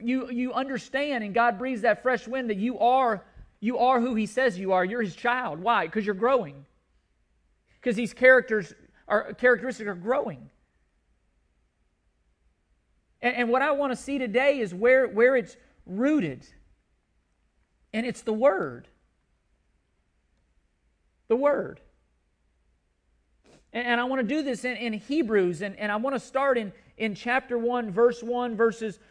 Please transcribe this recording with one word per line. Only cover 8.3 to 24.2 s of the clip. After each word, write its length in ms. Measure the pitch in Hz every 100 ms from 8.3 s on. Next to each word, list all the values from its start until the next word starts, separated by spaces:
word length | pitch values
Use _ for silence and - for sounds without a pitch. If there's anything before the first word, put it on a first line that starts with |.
| 262 254 214 170 - _ _ -
are, 280 | 208 -
characteristics 560 | - 247 226 254 208 208
are 60 | 180
growing. 540 | 196 277 - 143 143 _ _ _ _ _ _ _ _ _ _ _ _ _ _ _ _ _ _ _ _ _ _ _ _ _ _ _
And, 140 | 240 240
and 140 | 233
what 120 | 247
I 100 | 285
wanna 260 | 277 277 240
see 200 | - 277
today 420 | 247 226 285 285
is 140 | 208
where, 360 | 175 233 262 233
where 260 | 202 247 262
it's 220 | 180 - _ _ -
rooted. 640 | 190 269 311 165 127 - - _ _ _ _ _ _ _ _ _ _ _ _ _
And 140 | 220 247
it's 160 | -
the 100 | -
Word. 560 | 220 269 381 151 123 - _ _ _ _ _ _ _ _ _ _ _ _ _ _ _ _ _ _ _ _ _ _ _ -
The 80 | 233
Word. 460 | 285 269 170 - _ _ _ _ _ _ _ _ _ _ _ _ _ _ _ _ _ - _
And, 140 | 220 240
and 140 | 233
I 20 |
wanna 180 | 254 262